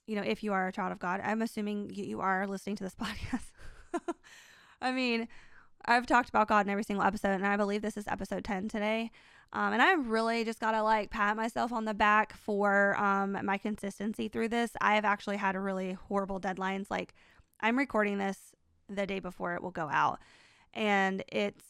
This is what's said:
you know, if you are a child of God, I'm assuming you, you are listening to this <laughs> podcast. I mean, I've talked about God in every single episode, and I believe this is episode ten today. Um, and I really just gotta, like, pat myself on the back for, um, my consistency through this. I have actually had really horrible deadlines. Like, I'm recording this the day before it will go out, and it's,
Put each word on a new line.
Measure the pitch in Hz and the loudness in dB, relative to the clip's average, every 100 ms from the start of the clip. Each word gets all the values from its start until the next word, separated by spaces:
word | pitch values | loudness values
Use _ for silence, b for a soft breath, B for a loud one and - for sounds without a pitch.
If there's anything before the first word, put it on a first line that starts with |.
| - | -8
you | 214 | -4
know, | |
if | 202 220 | -2 -2
you | 214 | -2
are | 190 185 | 0 0
a | |
child | 185 196 | -2 -4
of | 180 | -4
God, | 180 185 | -4 -2
I'm | - 220 | -2 -2
assuming | 226 - 208 208 202 | -2 -2 -4 -4 -6
you, | 196 | -8
you | 202 214 | -8 -4
are | 185 190 202 | 0 0 0
listening | 196 - 208 | -6 -6 -6
to | |
this | 190 - | -8 -8
<laughs> | |
podcast. | 208 214 - 247 - - - - - 339 - - B B B B B B | -8 -6 -6 -6 -8 -16 -18 -18 -10 -8 -8 -10 B B B B B B
I | 247 | -4
mean, | 254 254 233 233 B B B B B - | 0 0 0 -2 B B B B B 2
I've | 240 247 | 2 4
talked | 240 - | 2 4
about | 214 214 | 2 4
God | 214 202 | 4 4
in | |
every | 202 | 0
single | 220 202 196 | -2 0 2
episode, | 202 202 | 2 0
and | 196 202 | 0 2
I | 202 | 0
believe | 202 208 | 0 -2
this | 208 208 | -4 -6
is | 208 | -4
episode | 190 196 190 | -4 -4 -6
ten | 196 196 208 | -4 -4 -4
today. | 220 208 220 226 B B B B | -2 -2 -2 -4 B B B B
Um, | 208 208 | -4 0
and | 208 | 4
I | 285 | 6
really | 370 247 220 226 233 | 4 2 0 2 0
just | 226 226 | -2 -2
gotta, | 220 220 | 0 2
like, | 214 220 208 | 4 2 0
pat | 233 208 214 | 0 0 2
myself | 226 240 233 | -2 -2 -2
on | 233 220 | -2 -2
the | |
back | 208 214 214 214 - | 2 6 6 4 -2
for, | - 202 202 196 202 202 | -2 2 4 6 6 4
um, | 202 196 196 196 202 | 2 2 0 -2 -2
my | 196 | -2
consistency | 214 208 196 - 202 208 220 | -2 -6 -6 -6 -6 -4 -4
through | 233 226 | -2 -2
this. | 233 233 - | 0 -2 0
I | 202 214 | 4 4
have | 208 | 4
actually | 202 - 202 | 0 -2 -2
had | 202 190 | 0 0
really | 196 190 185 | -2 -4 -4
horrible | 185 - 196 196 196 | -8 -4 -2 -2 -4
deadlines. | 190 185 190 196 196 | -4 -4 -2 -4 -4
Like, | - - - b b b _ | -6 -6 -12 b b b _
I'm | 220 240 | 0 2
recording | 269 220 208 202 | 2 2 0 0
this | 196 190 - - _ _ - | -2 -4 -12 -20 _ _ -12
the | 196 196 | -6 -4
day | 196 | -4
before | 180 175 180 175 | -8 -6 -6 -4
it | |
will | 185 | -6
go | 180 156 | -6 -2
out, | 156 151 - B B B B B | 2 2 0 B B B B B
and | - 214 202 190 190 - | -4 0 2 2 -2 -4
it's, | 220 202 - - | -4 -4 -4 -8